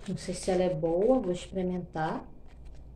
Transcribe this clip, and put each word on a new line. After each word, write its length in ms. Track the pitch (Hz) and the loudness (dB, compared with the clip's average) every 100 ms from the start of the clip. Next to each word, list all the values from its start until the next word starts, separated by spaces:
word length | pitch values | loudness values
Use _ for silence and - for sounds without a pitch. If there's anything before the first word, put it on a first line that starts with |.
| - | -6
Não 80 | 185 | -4
sei 160 | - | -4
se 180 | 180 - | -2 2
ela 120 | 180 | 4
é 100 | 180 | 4
boa, 480 | 160 165 170 220 262 | 2 2 4 6 6
vou 120 | 190 | 4
experimentar. 920 | 175 - 190 180 180 170 160 160 247 - - - - - - - | -2 -4 -2 0 -2 -4 -2 -2 -4 -8 -14 -16 -14 -14 -14 -14